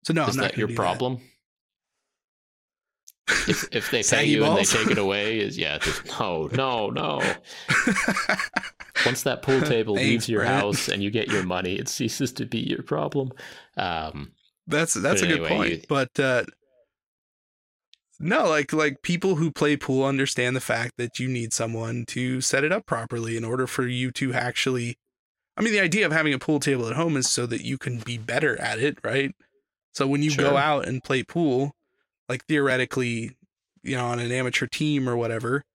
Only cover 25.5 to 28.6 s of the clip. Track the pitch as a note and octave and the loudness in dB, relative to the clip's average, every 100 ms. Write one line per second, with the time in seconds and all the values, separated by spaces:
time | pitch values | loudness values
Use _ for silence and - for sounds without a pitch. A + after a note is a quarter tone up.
25.5 | - A3 G#3 F#3 G3+ F#3 D#3+ D#3 C3 - | -2 2 2 2 2 2 2 2 0 2
26.5 | D3+ D3 C3 A#2 A#2 E3+ C#3+ B2+ - A#2+ | 2 2 0 0 0 0 2 0 0 -2
27.5 | A#2 - C3+ - A#2+ A2 A#2 A2+ B2 D3 | -4 -4 -6 -4 -6 -6 -8 -2 0 2
28.5 | A2+ | 0